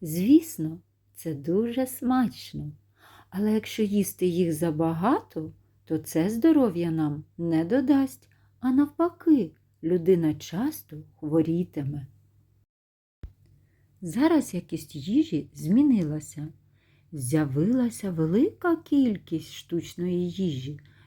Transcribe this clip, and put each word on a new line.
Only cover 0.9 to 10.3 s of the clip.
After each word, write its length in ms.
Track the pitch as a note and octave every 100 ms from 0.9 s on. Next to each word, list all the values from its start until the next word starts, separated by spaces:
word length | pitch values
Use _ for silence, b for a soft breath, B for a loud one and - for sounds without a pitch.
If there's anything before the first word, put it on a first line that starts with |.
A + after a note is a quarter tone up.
| _ _
це 200 | - E3
дуже 520 | C#3+ C#3+ F#3+ A#3 B3 B3+
смачно, 840 | - B3 B3+ A#3 - - D3 D3 - _ b b b b
але 240 | F#3 G#3+
якщо 300 | G#3+ G#3+ -
їсти 440 | G#3 G3+ F#3+ - F3+
їх 260 | E3+ E3+
забагато, 1000 | D3+ E3+ D3+ E3 D#3+ G#3+ G4 - D#3+ D#3 - _ _
то 140 | - D#3
це 320 | D#3 D#3+ F#3
здоров'я 600 | A3+ E4 D4+ A#3 E3+ E3+
нам 340 | D#3+ D3+ D3 - -
не 260 | E3+ D#3+
додасть, 640 | E3+ B3+ B3+ C#4 C4 - _ _ _ _
а 100 | B3+
навпаки, 840 | C4 C#4+ - E4+ E4 E4 C#4+ D#3+ - _ _
людина 520 | D#3+ F3+ E3 F3 D#3